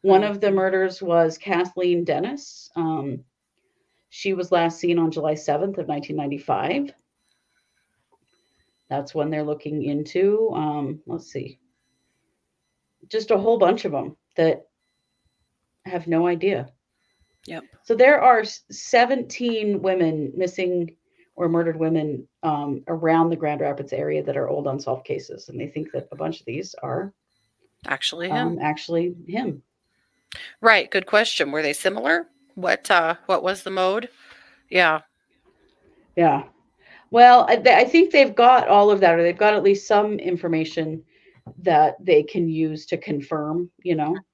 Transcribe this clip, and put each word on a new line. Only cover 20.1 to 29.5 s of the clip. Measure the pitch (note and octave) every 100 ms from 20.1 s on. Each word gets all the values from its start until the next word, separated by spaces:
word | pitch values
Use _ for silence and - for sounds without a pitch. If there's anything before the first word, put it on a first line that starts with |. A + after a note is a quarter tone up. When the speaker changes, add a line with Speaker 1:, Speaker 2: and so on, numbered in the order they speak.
| D#3 D3 -
Speaker 1:
missing | F#3 F3+ F#3 F3+ E3+ _ _ _ _
or | - F3
murdered | E3+ E3 D#3+
women, | D#3+ E3 D3+ C3+ - _
um, | E3 D3 C#3+ C#3 -
around | E3 E3 E3 E3
the | E3
Grand | D#3 D3
Rapids | D3 C#3+ C#3
area | C#3+ D3 D3+
that | D3 C#3+
are | C3
old | D3 C#3+
unsolved | C3+ - B2+ -
cases. | - - - -
And | -
they | -
think | D#3 -
that | C#3 -
a | C3+
bunch | D#3+ E3
of | -
these | C3 F#3+ -
are, | D3 B2+ G3 _ _ _ _ _ _ _ -
Speaker 2:
Actually | C#3 - D#3+ F3+
Speaker 1:
um, | D3+ E3+
Speaker 2:
him. | E3+
Speaker 1:
actually | D3+ D3+ - E3 F3+ F3+ -
him. | G3+ A#3+